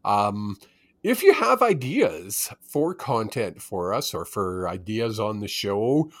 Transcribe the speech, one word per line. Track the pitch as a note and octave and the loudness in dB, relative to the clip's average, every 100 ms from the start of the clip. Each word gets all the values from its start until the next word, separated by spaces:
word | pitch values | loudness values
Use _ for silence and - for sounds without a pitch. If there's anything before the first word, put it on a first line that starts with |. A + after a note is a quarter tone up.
| - | 0
Um, | G#2 G#2 G#2 G#2 G2 - _ _ _ | 2 2 0 -6 -8 -14 _ _ _
if | G#3 B3+ | -2 4
you | G4 | 6
have | F#4+ - B3+ | 6 4 4
ideas | A#3+ D#3 B2+ A#3+ C3+ D#2+ F#2+ - - - | 4 2 0 2 2 0 -8 -6 -6 -10
for | - D3 E3 | -6 0 0
content | F3+ - A#2 G#2+ B2 G2 - | -2 -2 -2 -2 -4 -4 -6
for | - F#2+ F2+ A#2 | -8 -4 -2 -2
us | - | -4
or | - E2+ | -6 -6
for | G#2+ F#2 F#2 F2+ | -4 -4 -2 -4
ideas | F2+ F2+ A2 A#2 A2 | -6 -6 -4 -4 -2
on | G#2+ G#2 | -4 -4
the | G2+ | -6
show, | - G2+ G2+ A#2 D3 D#3 - | -6 -2 0 2 2 0 -6